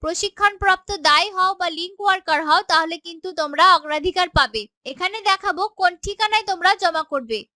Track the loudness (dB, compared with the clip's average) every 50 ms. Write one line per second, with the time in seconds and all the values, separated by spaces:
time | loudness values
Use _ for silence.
0 | -4 -6 -6 -4 -6 -6 _ 0 0 0 0 2 2 2 2 2 _ _ -8 0
1 | 2 4 4 4 2 0 -2 -2 0 0 0 -2 -4 -6 -4 -6 -10 -10 -10 _
2 | 0 0 0 0 0 -2 -2 -2 2 2 2 2 2 _ 0 0 0 0 -6 -10
3 | _ -18 -20 -12 _ -10 -6 -6 -6 -4 0 4 6 6 6 6 4 -2 -6 -2
4 | -2 -2 0 0 -2 0 _ 0 0 0 -2 -8 -8 -8 _ _ _ -14 -10 -6
5 | -6 -4 -4 -2 0 0 0 0 0 -4 -2 -2 -4 -6 _ _ 0 0 0 0
6 | -10 -10 -4 -2 -2 0 0 0 0 -2 -6 0 2 2 2 2 0 0 0 0
7 | -4 _ -6 -8 -6 -4 -8 -8 -8 _ _